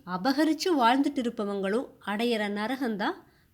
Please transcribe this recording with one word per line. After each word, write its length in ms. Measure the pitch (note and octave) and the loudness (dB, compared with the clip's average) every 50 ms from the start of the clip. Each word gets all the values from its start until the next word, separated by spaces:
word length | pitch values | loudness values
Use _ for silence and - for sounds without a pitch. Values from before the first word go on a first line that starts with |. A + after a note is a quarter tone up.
| - | -12
அபகரிச்சு 640 | - F3+ F3+ F3+ C4 C4+ C4+ D#4+ D#4 D#4 D4+ - F#4+ F4 | -8 -8 -2 0 0 2 4 2 2 2 0 0 2 2
வாழ்ந்துட்டு 480 | C#4+ A#3+ A3+ B3+ C4+ C#4 D#4 C#4+ C4+ A#3+ | 4 6 6 6 4 2 2 0 -2 -4
இருப்பவங்களும் 640 | A#3+ A#3 - G#3 G3+ G3+ G3+ G3 G3 G3 A#3+ C4+ - - - - | -4 -4 -4 -4 -4 -2 -2 -2 0 0 -2 -2 -4 -12 -14 -8
அடையிற 360 | - G3+ G#3 A#3 A#3+ A#3 G#3+ G#3 G3+ | -6 -4 -2 0 0 0 0 0 -2
நரகம்தான் 680 | G#3 G#3 G#3+ A3 C4+ C4 C#4 A#3 A3 F#3 G#3 C4+ F#4+ - - _ _ _ _ _ | -2 -4 -4 -4 -4 -2 -2 -4 -2 -2 -2 -4 -4 -6 -12 _ _ _ _ _